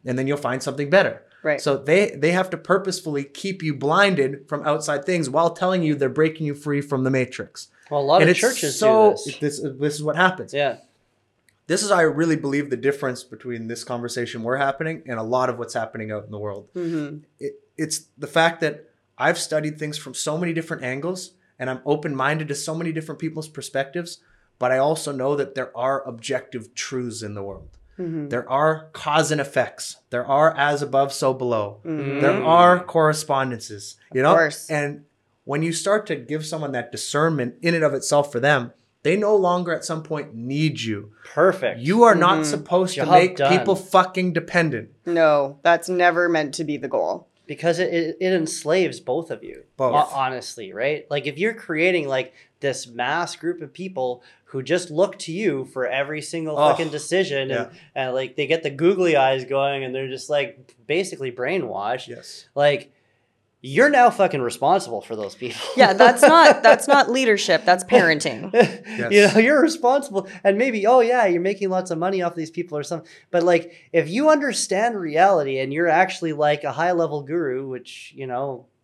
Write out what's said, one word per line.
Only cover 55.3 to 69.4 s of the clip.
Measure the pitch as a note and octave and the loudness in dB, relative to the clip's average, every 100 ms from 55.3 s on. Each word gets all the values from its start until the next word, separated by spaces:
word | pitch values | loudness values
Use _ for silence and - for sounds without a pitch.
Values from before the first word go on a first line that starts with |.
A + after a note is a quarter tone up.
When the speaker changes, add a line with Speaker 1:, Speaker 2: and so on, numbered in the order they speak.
Speaker 3:
you | E3 G#3+ C#3 | -4 -2 -2
for | C3 C3 | -6 -6
every | B2 C3 C#3+ D3+ | -4 -2 -4 -6
single | - E3 D#3 D3 | -8 -8 -6 2
Speaker 1:
Oh, | D3+ | 2
Speaker 3:
fucking | C#3+ D#3+ | 2 -2
decision | D3 D3+ F3+ E3+ C#3 C3 | -6 -2 -2 0 -4 -4
and, | A#2 - | -4 -6
Speaker 1:
yeah. | - - - | -12 -14 -6
Speaker 3:
and, | C3 | -4
like, | B2+ B2+ B2+ | -4 -6 -6
they | C#3+ | -6
get | E3 | -6
the | D#3+ | -10
googly | C#3 E3 F3+ F3 D3 | -2 0 2 2 2
eyes | C3+ C3+ B2 | 2 0 -2
going | C3+ C#3 C#3 | -2 -2 -4
and | C3 | -6
they're | C3 C3+ | -8 -8
just, | C3 - | -10 -4
like, | D3 C#3 B2+ B2+ _ - | -4 -4 -10 -20 _ -4
basically | D#3 F#3+ D#3 C3+ | -4 -4 -8 -10
brainwashed. | A#2+ B2+ F#3 B2+ G2 G#2 B2 - | -6 -4 -4 -4 -6 -6 -6 -8
Speaker 1:
Yes. | A#2+ - - - | -18 -18 -20 -12
Speaker 3:
Like, | - C#3+ C#3+ - _ _ _ _ _ _ _ | 0 2 2 -6 _ _ _ _ _ _ _
you're | C3 C#3 C#4 | -4 2 4
now | C#4 A#3+ | 6 4
fucking | A#3 F#3 D3 | 4 0 0
responsible | A#2+ - C#3 F#3+ A#2 A2 | -4 -2 2 2 0 -10
for | - | -8
those | G#2+ G2+ | -8 -8
people. | - B2 - - - | -8 -10 -10 -8 4
Speaker 2:
Yeah, | A#3 | 4
that's | F#3+ A#3 B3 | 8 6 8
not, | C#4 E4 D4+ C#4+ | 8 10 8 8
Speaker 3:
<laughs> | |
Speaker 2:
that's | A3+ A#3 - | 6 6 6
not | C#4+ C4+ | 4 4
leadership. | B3 B3+ G3+ G3 D#3+ - | 2 2 2 4 2 4
That's | F3+ | 2
parenting. | F#3 A#3+ F3 D3+ D3 A2+ - | 4 4 6 2 -2 -6 -2
Speaker 3:
<laughs> | A3 A#3 - - A3 | 4 4 2 -12 -8
Speaker 1:
Yes. | A#3+ | 2
Speaker 3:
You | G3+ G3+ | 6 6
know, | G#3 | 6